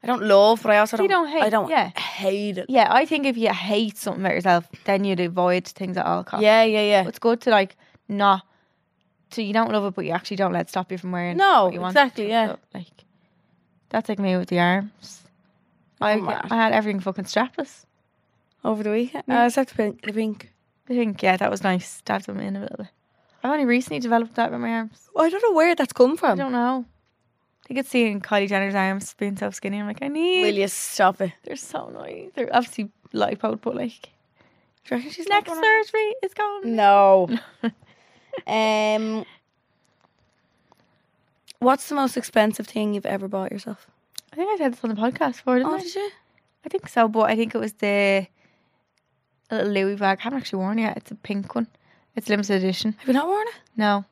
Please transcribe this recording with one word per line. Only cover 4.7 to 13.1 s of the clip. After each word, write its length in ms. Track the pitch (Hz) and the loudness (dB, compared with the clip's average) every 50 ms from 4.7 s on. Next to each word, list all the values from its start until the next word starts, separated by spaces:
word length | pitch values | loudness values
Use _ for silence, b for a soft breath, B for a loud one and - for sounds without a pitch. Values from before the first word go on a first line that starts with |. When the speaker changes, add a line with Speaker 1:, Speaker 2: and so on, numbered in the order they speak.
| - - _ | -20 -14 _
Speaker 2:
then 200 | - 196 196 202 | -2 0 0 0
you'd 160 | 202 190 175 | 0 0 -2
avoid 460 | 180 170 175 180 175 180 180 180 180 - | -2 -4 -2 0 0 2 2 0 -2 -6
things 280 | - - 196 185 180 | -12 -10 -10 -8 -4
at 80 | 185 - | -4 -2
all 200 | 160 170 175 180 | -2 -2 -2 -4
costs. 180 | - - - 214 | -6 -4 2 4
Speaker 1:
Yeah, 220 | 214 214 226 226 | 6 6 6 6
yeah, 180 | 226 214 214 214 | 4 4 2 2
yeah. 260 | 208 208 196 185 170 | 4 4 4 4 2
Speaker 2:
It's 100 | - - | -4 -2
good 220 | - 233 233 233 - | 0 0 0 2 2
to, 80 | - | 2
like, 260 | 226 208 196 196 - b b b b b _ _ | 4 4 2 0 -4 b b b b b _ _
not, 360 | 208 202 202 202 196 190 - _ _ _ _ _ _ _ _ _ _ _ _ _ _ _ _ _ | -4 2 4 4 4 2 0 _ _ _ _ _ _ _ _ _ _ _ _ _ _ _ _ _
so 100 | - - 226 | -8 -8 -6
you 100 | 202 208 | -2 0
don't 160 | 226 226 226 214 | 0 0 2 0
love 120 | 214 202 | -2 -2
it, 100 | 202 185 | -2 -6
but 100 | - 175 | -6 -6
you 60 | 151 | -4
actually 260 | 165 180 - - 208 190 | -4 -6 -6 -6 -4 -2
don't 140 | 202 180 175 | -2 -2 0
let 100 | 175 175 | -2 -4
it 60 | - | -4
stop 200 | - 190 185 _ 185 | -4 -6 -6 _ -10
you 60 | 180 | -12
from 140 | 175 185 180 | -8 -8 -6
wearing 240 | 175 175 175 175 339 | -6 -4 -4 0 2
Speaker 1:
No, 260 | 392 392 359 262 202 | 4 6 6 6 4
Speaker 2:
what 80 | 185 175 | 4 0
you 60 | 185 | -2
want. 120 | 180 185 185 | -6 0 4
Speaker 1:
exactly, 360 | 285 285 262 233 - 214 208 | 4 4 4 2 -6 -4 0
yeah. 200 | 220 233 226 214 | 2 0 0 0
Speaker 2:
So, 100 | - - _ _ _ | -2 -10 _ _ _
like, 120 | - 175 _ _ _ _ _ | -16 -16 _ _ _ _ _